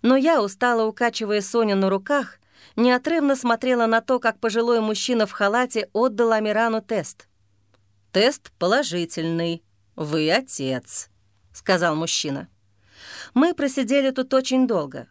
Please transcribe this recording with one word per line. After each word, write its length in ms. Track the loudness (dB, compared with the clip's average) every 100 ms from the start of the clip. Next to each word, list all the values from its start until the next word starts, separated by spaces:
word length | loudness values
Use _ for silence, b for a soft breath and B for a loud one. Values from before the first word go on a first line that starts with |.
Но 140 | 4 4
я, 260 | 4 2
устало 440 | 0 0 0 0 -2
укачивая 540 | 0 -2 -2 -4 -2
Соню 360 | 0 0 0 2
на 120 | 2
руках, 500 | 0 0 -2 -2 -12 b b b 0
неотрывно 600 | 2 2 0 0 2 0
смотрела 500 | 0 0 0 2 2
на 140 | 2
то, 180 | 0 0
как 220 | 0 -2
пожилой 400 | -2 0 2 2
мужчина 460 | 0 -2 -2 0 0
в 60 |
халате 560 | 0 0 2 0 -4 -4
отдал 400 | 0 -2 2 2
Амирану 500 | 2 2 0 0 -2
тест. 460 | -4 -4 -4 -12 -18 _ _ _ _ _ _ _ _
«Тест 380 | 2 2 2 -12 _
положительный. 1040 | 0 2 0 -4 -4 -4 -2 -2 -2 -4 _ _ _
Вы 360 | -10 -4 0 2
отец», — 760 | 0 -2 -6 -4 -4 -4 -8 -8 _ _ _ _
сказал 420 | -12 0 2 2
мужчина. 540 | 0 -2 -4 -4 -6 -10 _ _ _ B B B B B
Мы 200 | 2 2
просидели 560 | 2 -2 -2 0 0 0
тут 240 | -2 0
очень 320 | 0 0 0 0
долго 420 | 0 -4 -10 -18